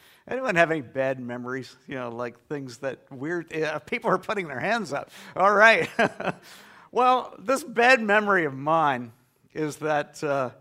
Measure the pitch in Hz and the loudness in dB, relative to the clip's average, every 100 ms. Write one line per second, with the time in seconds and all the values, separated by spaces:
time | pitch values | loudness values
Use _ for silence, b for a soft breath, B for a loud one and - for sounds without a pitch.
0 | b b b 254 254 170 160 160 110 135 | b b b -6 0 2 2 0 -4 -4
1 | 131 131 120 123 123 131 120 - - 135 | -2 -4 -8 -10 -8 -8 -10 -18 -14 -10
2 | 120 117 123 120 - 147 131 117 135 - | -8 -8 -10 -10 -12 -10 -10 -10 -10 -10
3 | - 135 147 175 156 160 156 151 - 240 | -14 -10 -6 -6 -6 -6 -4 -6 -8 -4
4 | 233 180 - 202 165 123 175 233 156 135 | 0 -2 -2 -6 -6 -6 -4 -4 -4 -8
5 | - B B - 196 202 226 190 151 - | -10 B B 2 4 8 8 6 2 0
6 | 214 - 190 - B B B B B 226 | 0 -2 -8 -8 B B B B B 0
7 | 247 254 - - 190 262 320 233 240 262 | 2 2 -2 -8 -2 -2 -2 4 6 6
8 | 214 214 208 190 147 131 147 165 147 123 | 4 2 4 2 0 -2 0 2 2 0
9 | 120 - _ _ _ 156 151 139 156 147 | -6 -16 _ _ _ -6 -6 -4 -2 -2
10 | 147 - 151 139 123 - | -4 -6 -4 -2 -4 -8